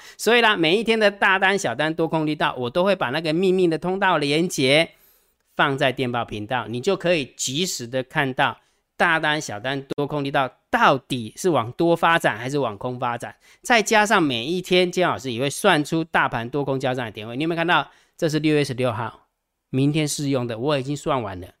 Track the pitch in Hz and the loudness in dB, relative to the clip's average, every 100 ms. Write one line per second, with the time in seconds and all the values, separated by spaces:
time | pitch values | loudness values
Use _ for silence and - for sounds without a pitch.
0 | - - 208 240 226 202 160 208 220 226 | -16 -4 2 4 4 4 2 2 2 2
1 | 202 202 208 190 190 196 135 117 156 165 | 2 2 2 4 2 2 -2 -2 -2 -2
2 | 160 160 156 151 156 127 120 175 196 185 | -2 0 -2 -2 -2 -2 -2 0 0 0
3 | 127 151 160 160 190 185 175 156 175 190 | -2 -2 -2 2 2 4 2 0 -2 0
4 | 190 160 143 151 175 - 131 151 165 _ | 2 2 2 0 0 0 4 4 2 _
5 | _ _ _ _ _ - 147 139 135 127 | _ _ _ _ _ -2 0 2 0 0
6 | 127 120 117 107 104 127 110 123 190 185 | -2 -4 -6 -8 -4 -4 -4 -4 -2 0
7 | 170 170 123 - 127 139 185 - 120 131 | 0 0 -2 -8 -6 -4 -4 -6 -6 -6
8 | 127 156 135 127 131 - _ _ _ - | -4 -2 -2 0 -2 -2 _ _ _ -2
9 | 180 160 156 151 - 104 127 139 135 - | 2 2 0 -2 -4 -8 -6 -6 -6 -6
10 | 143 147 139 143 131 - _ 233 208 135 | -4 -4 -2 -2 -2 -6 _ 2 4 4
11 | - 127 110 - 185 139 113 - 170 165 | -2 -8 -8 -4 0 2 0 0 2 4
12 | 170 165 151 107 127 143 120 98 127 123 | 4 4 2 -2 -4 -2 -2 -4 -8 -4
13 | 123 120 110 - _ _ - 233 208 214 | -4 -6 -10 -16 _ _ 2 2 4 2
14 | 208 208 151 117 139 185 - 180 180 180 | 4 4 2 0 -4 -4 2 2 2 2
15 | 170 107 131 113 139 - 208 151 143 165 | 0 0 -4 -4 -4 0 2 4 2 -2
16 | 165 180 139 123 120 143 139 135 131 127 | 0 0 0 -2 -4 -4 -2 -2 -2 -4
17 | 113 107 110 123 160 165 170 160 - _ | -6 -10 -10 -6 -4 -2 2 2 0 _
18 | _ - 165 156 156 151 139 123 127 107 | _ -4 -2 0 2 2 0 -2 -2 -2
19 | 113 - _ _ _ _ _ 131 143 156 | -8 -12 _ _ _ _ _ 0 2 2
20 | 147 - 143 135 120 110 139 143 127 143 | -2 -2 -2 -2 -2 -4 -2 -2 -2 -4
21 | 160 135 104 92 92 _ | -2 -2 -4 -10 -14 _